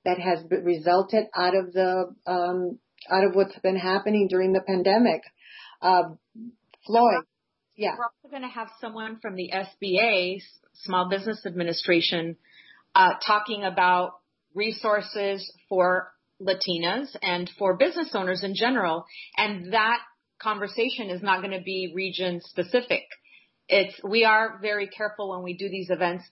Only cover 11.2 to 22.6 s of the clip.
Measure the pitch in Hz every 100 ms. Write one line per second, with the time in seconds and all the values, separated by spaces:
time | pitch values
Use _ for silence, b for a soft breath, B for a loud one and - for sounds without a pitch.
11.2 | 220 208 196 175 170 170 - 170 - 175
12.2 | 165 165 b b b b _ 190 185 -
13.2 | - 208 214 208 196 185 180 180 180 -
14.2 | _ _ _ 170 220 - 220 208 202 214
15.2 | 202 196 - - _ 190 180 180 - _
16.2 | _ - 190 185 190 170 170 220 277 -
17.2 | 190 180 180 - 196 180 311 349 320 214
18.2 | 185 185 196 196 226 254 180 165 B B
19.2 | B - 208 202 175 220 220 233 - _
20.2 | _ - 220 214 208 - 247 262 208 180
21.2 | 202 185 196 190 180 190 185 170 190 185
22.2 | 185 175 - -